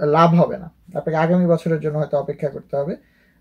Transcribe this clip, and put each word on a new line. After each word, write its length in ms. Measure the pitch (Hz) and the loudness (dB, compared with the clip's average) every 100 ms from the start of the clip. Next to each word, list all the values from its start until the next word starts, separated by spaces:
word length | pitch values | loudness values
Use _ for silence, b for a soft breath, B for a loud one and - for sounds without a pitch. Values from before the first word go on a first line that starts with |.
লাভ 340 | 147 156 165 | 0 4 4
হবে 240 | 170 127 - | 4 2 -2
না, 140 | - - - | -12 -20 -12
আপনাকে 220 | 151 165 156 | -8 -4 -2
আগামী 300 | 165 185 175 | 2 2 2
বছরের 340 | 165 170 160 | 0 0 -2
জন্য 180 | 151 151 | -2 -4
হয়তো 200 | 147 143 | -2 -4
অপেক্ষা 300 | 139 143 143 | -4 -6 -8
করতে 280 | - - 139 | -8 -8 -6
হবে। 200 | 143 226 b b b b | -6 -8 b b b b